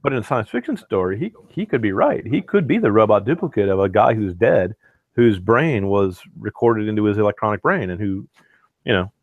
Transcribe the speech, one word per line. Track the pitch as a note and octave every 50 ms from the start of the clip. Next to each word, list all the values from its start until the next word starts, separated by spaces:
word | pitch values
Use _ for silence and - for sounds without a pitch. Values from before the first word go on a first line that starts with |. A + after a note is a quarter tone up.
| -
But | - C#3
in | B2
a | G#2
science | - C#3+ A#2+ G#2 -
fiction | - - - - C4+
story, | - - _ A2 F#2+ F2+ F#2 G2
he, | A2 E3 A3+ _ - _ _
he | - E3 G#3
could | G#3 - B2+
be | A2 G2+ F#2+
right. | G2+ - D4 - - -
He | G#2+ C3+ -
could | - - - G3+ E3
be | A2+ E3
the | A#3 A3 -
robot | G2+ A2 A2 G#2 G#2+ G2+ G2
duplicate | A2+ D#3+ F3 G#3 D3+ - G#2+ G2+ G2
of | F#2+ F#2+
a | G2 G2
guy | F#2 G#2 A2 B2 A#2
who's | G#2+ G#2 F#2+ F2
dead, | F2 A2 C3 D#3+ A#2 F#2 F2+ G#2+ _ _ _ _ _ _ _ _
whose | - A#2+ A#2 G#2 F#2
brain | F2+ G#2 A2+ B2 D#3 E3 C#3 G#2 G2
was | G2 G2 G2+ G2 F#2+ F2+ - - - _
recorded | - G#2+ G#2 - - B2 A#2 A#2 G#2+ G#2+
into | G#2+ G#2+ G#2 G#2
his | G#2+ G2+
electronic | G#2+ G#2+ G#2 G2+ - - G#2+ G#2 G2
brain, | - D3+ F#3+ F3+ A2 F#2
and | F2+ F2
who, | G#2+ G2+ F#2+ G2 B2 _ _ _ _ _ _ _ _ _ _ _ _
you | - A2+
know | F#2 F2+ G2+ _ _